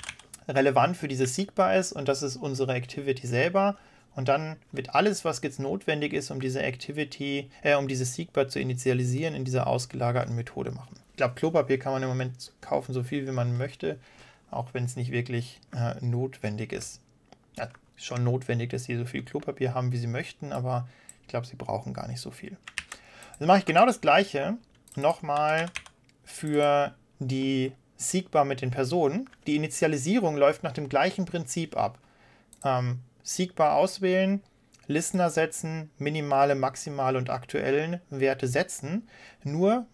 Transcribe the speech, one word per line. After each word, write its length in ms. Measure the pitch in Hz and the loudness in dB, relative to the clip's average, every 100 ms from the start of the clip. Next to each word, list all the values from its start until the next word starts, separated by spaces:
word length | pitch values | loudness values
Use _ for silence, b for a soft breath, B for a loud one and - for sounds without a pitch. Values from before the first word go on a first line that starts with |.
| - - - - - | -16 -16 -18 -16 -2
relevant 480 | 135 139 127 147 175 | 2 4 6 4 0
für 100 | 147 | -4
diese 200 | 131 127 | -2 -2
Siegbar 480 | 156 196 - 185 | -2 -2 2 4
ist, 180 | 190 180 | 4 0
und 160 | - 139 | -2 0
das 120 | 135 | 0
ist 140 | 143 | -2
unsere 380 | 127 143 131 131 | -4 -4 -2 0
Activity 520 | 123 123 - 139 127 | -2 -4 -6 -4 -2
selber. 520 | 123 120 170 196 202 196 B B B | 0 0 2 2 2 0 B B B
Und 140 | - 131 | -4 2
dann 260 | 147 156 156 _ | 2 0 -10 _
wird 240 | 139 127 | -10 0
alles, 300 | 143 214 190 | 2 4 2
was 160 | 165 - | -2 -2
jetzt 180 | 139 135 | -4 -4
notwendig 540 | 135 190 - 151 147 | -4 -2 -2 0 0
ist, 180 | 151 139 | -2 -4
um 80 | 135 | -4
diese 240 | 131 131 | -4 -2
Activity, 880 | 139 123 - 147 143 - 139 139 139 B | -2 -4 -8 -6 -6 -6 -4 -4 -6 B
äh, 120 | 151 | 2
um 120 | 143 135 | 2 2
diese 180 | 131 | -2
Siegbar 420 | 127 - 170 143 135 | -4 -4 -2 0 0
zu 120 | 139 | 0
initialisieren, 760 | 131 123 131 127 123 131 160 | -4 -2 0 2 2 0 -2
in 80 | 143 | -4
dieser 240 | 127 127 131 | -2 0 0
ausgelagerten 680 | 123 123 127 120 123 117 | 0 -2 -2 0 0 -2
Methode 360 | 117 117 135 127 | -4 -6 -6 -6
machen. 240 | 123 - - _ | -8 -14 -20 _
Ich 60 | - | -2
glaub, 180 | 123 | -2
Klopapier 440 | 123 160 165 131 131 | 0 2 2 2 2
kann 140 | 135 | 0
man 100 | 135 | -2
im 60 | 131 | -2
Moment 440 | 127 127 127 - - | -2 -4 -8 -16 -14
kaufen, 320 | - 147 127 | -4 -2 -2
so 100 | 127 | -4
viel 240 | 123 143 135 | -2 -4 -2
wie 40 | |
man 260 | 127 120 120 | -2 0 -2
möchte, 420 | 117 - 160 127 B B B B B | -4 -4 -6 -6 B B B B B
auch 180 | 123 123 | -8 -6
wenn's 220 | 127 123 | -4 -4
nicht 160 | 127 123 | -4 -4
wirklich, 480 | 120 123 120 120 - - | -2 -2 -4 -6 -12 -10
äh, 200 | 120 117 - | -4 -4 -2
notwendig 680 | 120 120 131 - 110 104 107 | -2 -2 -2 -4 -6 -4 -6
ist. 300 | - - - _ _ _ - _ - | -8 -10 -16 _ _ _ -20 _ -10
Ja, 100 | 120 - _ - | -10 -12 _ -14
schon 260 | - 123 | -6 0
notwendig, 460 | 123 127 127 120 120 | 0 0 -2 -2 -2
dass 160 | 127 | -6
sie 100 | 123 | -4
so 100 | 120 | -4
viel 180 | 120 135 | -4 -6
Klopapier 500 | 127 147 151 139 127 | -6 -6 -6 -4 -2
haben, 180 | 127 123 | 0 0
wie 60 | 120 | -2
sie 100 | 117 | -2
möchten, 460 | 123 170 - 143 | -4 -6 -10 -6
aber 340 | 135 127 127 123 B B B | -4 -2 -4 -4 B B B
ich 60 | - | -8
glaub, 180 | 120 | -8
sie 100 | 123 | -8
brauchen 380 | - - 107 127 | -10 -6 -4 -4
gar 140 | - - | -8 -8
nicht 140 | 123 | -8
so 100 | - | -10
viel. 260 | - - 196 - B B B B B B | -12 -14 -16 -12 B B B B B B
Also 140 | B 156 | B 6
mache 120 | 196 | 6
ich 60 | |
genau 200 | 196 175 | 8 6
das 140 | 247 - | 6 6
Gleiche 580 | 151 165 196 139 156 240 _ _ - | 6 6 4 0 -2 -4 _ _ -12
nochmal 680 | - 147 165 151 143 151 160 175 - - _ _ _ | 0 2 2 0 0 2 0 -2 -8 -14 _ _ _
für 720 | - - 151 147 147 143 143 - _ - | -18 -8 0 2 4 4 2 -4 _ -8
die 540 | 131 131 135 135 131 - _ - | -4 0 0 0 -2 -6 _ -10
Siegbar 480 | - 185 180 156 | -2 -2 2 2
mit 160 | 139 131 | 2 0
den 100 | 127 | -2
Personen. 580 | 123 127 175 143 185 262 - | -2 0 2 2 2 -6 -8
Die 100 | - | -2
Initialisierung 800 | 147 156 - 160 143 147 233 175 147 | 0 0 0 0 2 2 2 2 6
läuft 260 | 143 156 | 4 4
nach 100 | 160 | -4
dem 140 | 151 139 | -4 0
gleichen 380 | 139 180 190 | 2 2 0
Prinzip 500 | 175 170 147 170 160 | -2 -4 -4 -4 -2
ab. 220 | - 104 - b b b b b - | 0 -2 -2 b b b b b -6
Ähm, 360 | 135 127 123 123 - _ | 0 0 0 -4 -8 _
Siegbar 520 | - - 180 - 151 | -8 -4 -2 2 4
auswählen, 680 | 143 190 - 185 185 190 196 - _ _ _ | 4 2 2 2 4 2 0 -4 _ _ _
Listener 460 | - 151 - 185 170 | -2 -2 0 2 2
setzen, 580 | 160 160 - 160 160 156 - | 2 0 -2 -6 -6 -8 -4
minimale, 560 | 143 156 143 139 143 | -2 -2 2 6 6
maximale 640 | 139 131 - 156 139 131 131 | 4 0 -4 -8 -2 0 0
und 140 | 127 | -2
aktuellen 720 | 123 - - 135 139 165 175 - | -6 -4 -2 0 0 0 -6 -6
Werte 360 | 135 135 131 127 | 0 2 2 0
setzen. 640 | 139 185 - 139 202 - B B B | 0 -2 -4 -4 -4 -6 B B B
Nur 440 | 139 156 190 240 233 | -4 2 4 2 0